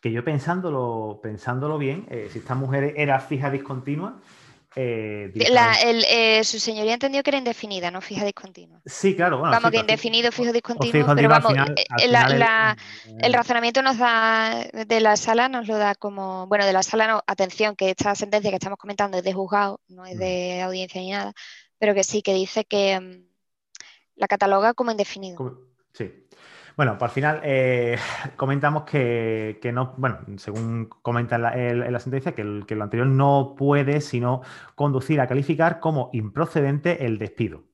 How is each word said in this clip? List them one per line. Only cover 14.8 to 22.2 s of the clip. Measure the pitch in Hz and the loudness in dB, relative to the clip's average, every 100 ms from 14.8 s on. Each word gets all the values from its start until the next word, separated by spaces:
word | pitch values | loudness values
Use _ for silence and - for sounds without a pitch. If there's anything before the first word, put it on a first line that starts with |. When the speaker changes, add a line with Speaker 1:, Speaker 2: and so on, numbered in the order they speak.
| 220 | 0
Speaker 2:
de | 226 | 4
la | 220 208 | 6 4
sala | 226 226 254 | 2 2 2
nos | 262 214 | 0 -4
lo | 214 | 0
da | 208 202 | 0 -2
como, | 208 196 190 185 185 | -6 -8 -8 -8 0
bueno, | 208 196 | 2 4
de | |
la | 190 | 2
sala | 185 226 220 | 2 2 2
no, | 220 - | 2 0
atención, | 196 185 - 214 202 | -2 -2 0 -2 0
que | 190 | -2
esta | 185 208 | 0 -2
sentencia | 202 202 214 208 | -2 0 0 0
que | 185 | -2
estamos | 196 202 | -6 -10
comentando | 208 202 202 185 | -10 -4 -2 -2
es | |
de | 180 | -2
juzgado, | 190 190 202 202 196 _ | -4 0 0 0 -4 _
no | 185 185 | -20 -14
es | 185 | -6
Speaker 1:
Mm. | |
Speaker 2:
de | 185 180 180 180 | -4 -4 -4 -4
audiencia | 185 185 185 185 | -6 -6 -8 -10
ni | 185 | -8
nada, | 202 202 - - - _ _ | -6 -8 -12 -20 -20 _ _
pero | 208 196 | 2 2
que | |
sí, | 190 208 | 2 0